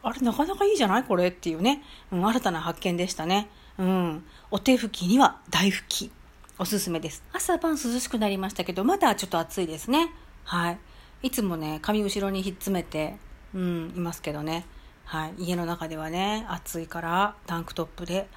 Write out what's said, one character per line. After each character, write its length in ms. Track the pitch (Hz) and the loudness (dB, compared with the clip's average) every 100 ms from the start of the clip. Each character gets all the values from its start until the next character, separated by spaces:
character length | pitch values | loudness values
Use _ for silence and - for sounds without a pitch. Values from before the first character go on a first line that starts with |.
「あ 80 | 254 | -6
れ、 100 | 247 | 0
な 120 | 247 | 0
か 140 | 220 320 | 2 0
な 100 | 392 | 2
か 80 | |
い 80 | 403 | 4
い 40 | 392 | 4
じ 80 | |
ゃ 40 | 190 | 4
な 100 | 208 | 4
い？ 60 | |
こ 120 | 262 180 | 2 2
れ」 120 | 180 | 2
っ 40 | |
て 180 | 180 170 | 0 -4
い 40 | |
う 60 | 160 | 2
ね。 220 | 208 285 - - - | 2 2 -2 -20 -6
う 60 | 180 | 0
ん、 100 | 196 | 2
新 140 | 247 | 2
た 100 | 208 | 2
な 120 | 165 | 0
発 180 | 170 165 | -2 -4
見 160 | 185 175 | -2 0
で 100 | 180 | -2
し 60 | |
た 120 | - 160 | -2 0
ね。 240 | 196 208 - - - | 0 0 -8 -14 -2
う 60 | |
ん。 400 | 185 190 175 156 - - - | 2 2 2 -2 -10 -20 -4
お 80 | 196 | 0
手 200 | - 254 | 4 4
拭 100 | 226 | 2
き 180 | - 180 | -2 4
に 120 | 247 | 6
は 200 | 254 - - | 6 4 -2
台 180 | 160 196 | 2 2
拭 160 | 185 - | 2 -2
き。 240 | - - - - - - - | -6 -8 -12 -20 -20 -16 -8
お 60 | |
す 140 | 185 208 | -2 -2
す 100 | 185 | 0
め 100 | 165 | -4
で 120 | 160 | -4
す。 120 | - - | -10 -8
朝 240 | 392 - 339 | -4 0 2
晩 140 | 330 | 2
涼 280 | 302 240 240 | 0 0 -2
し 80 | - | -2
く 100 | 233 | 0
な 80 | 214 | 0
り 120 | 196 | 0
ま 100 | 190 | -2
し 60 | |
た 100 | - | -4
け 80 | 185 | -4
ど、 120 | 180 | 0
ま 120 | 220 392 | 2 4
だ 180 | 320 | 4
ち 100 | 202 | 4
ょ 20 | 185 | 0
っ 20 | |
と 100 | 170 | -2
暑 220 | 165 - | -2 -2
い 60 | 170 | -4
で 120 | 156 | -4
す 120 | - | 0
ね。 200 | 285 330 - - - | 2 2 -2 -20 -18
は 260 | - 175 170 | -4 -2 0
い。 80 | 180 - - - - | -4 -10 -20 -20 -8
い 80 | 262 | -4
つ 120 | - | 0
も 160 | 202 165 | 0 0
ね、 200 | 151 156 | -4 -4
髪 200 | - 214 | 0 0
後 180 | 202 202 | 0 -2
ろ 100 | 196 | -2
に 120 | 190 | -2
ひ 80 | 190 | -4
っ 40 | 185 | -6
つ 120 | - | -2
め 120 | 190 | -2
て、 360 | 170 156 156 196 - - - | -2 -4 -4 -6 -16 -20 -12
う 40 | 190 | -4
ん、 340 | 180 170 160 | -2 -2 -4
い 60 | 175 | -4
ま 140 | 170 | -6
す 80 | 170 | -6
け 100 | - | -6
ど 100 | 147 | -6
ね。 220 | 151 165 185 - - - | -4 -6 -6 -16 -20 -20
は 220 | - 160 156 | -10 -6 -6
い。 80 | 180 | -6
家 200 | 175 175 | -2 -2
の 100 | 170 | -2
中 220 | 170 160 | -4 -6
で 100 | 160 | -6
は 100 | 156 | -4
ね、 380 | 175 196 214 220 | -2 0 -2 -4
暑 320 | 175 - 170 | -8 -8 -8
い 60 | 165 | -8
か 160 | 170 | -6
ら 320 | 165 175 202 214 - | 0 2 2 0 -6
タ 120 | 170 | -6
ン 60 | |
ク 100 | 165 | -4
ト 100 | - | -6
ッ 20 | 160 | -6
プ 200 | - 170 | -8 -4
で、 220 | 185 196 | -2 -4